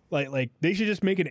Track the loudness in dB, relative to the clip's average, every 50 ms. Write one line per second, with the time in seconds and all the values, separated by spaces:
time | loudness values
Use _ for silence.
0 | _ -4 -2 -2 -2 -2 -2 -2 -2 -2 -2 0 0 2 2 2 2 0 0 0
1 | 0 0 2 0 -2 -2